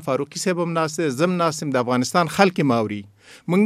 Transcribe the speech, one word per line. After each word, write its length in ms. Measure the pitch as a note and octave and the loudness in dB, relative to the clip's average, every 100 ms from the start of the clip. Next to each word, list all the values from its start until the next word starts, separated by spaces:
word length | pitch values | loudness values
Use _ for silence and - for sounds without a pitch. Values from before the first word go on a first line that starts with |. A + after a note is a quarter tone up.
| D3 | -2
فاروقي 400 | C3 C#3 E3 F#3+ | -4 -4 -6 -4
صاحب 180 | F3 | -2
هم 140 | E3+ E3 | -2 -2
ناست 220 | D#3 D#3 | -2 -2
دی، 100 | D#3 B2 | -2 0
زه 120 | F3 | 0
هم 120 | F3+ | 2
ناست 200 | E3 D#3 D3+ | 0 -2 -2
یم، 80 | |
د 100 | B2+ | 0
افغانستان 520 | A#2+ B2 B2+ F3+ D#3+ - | 2 0 2 0 0 2
خلک 160 | G3 F3+ | 2 2
یې 120 | C#3+ | 2
ماوري. 300 | A#2 G#2+ G#2 G2+ _ - - - | 2 0 -6 -12 _ -20 -14 -2
موږ 100 | F#3 | 2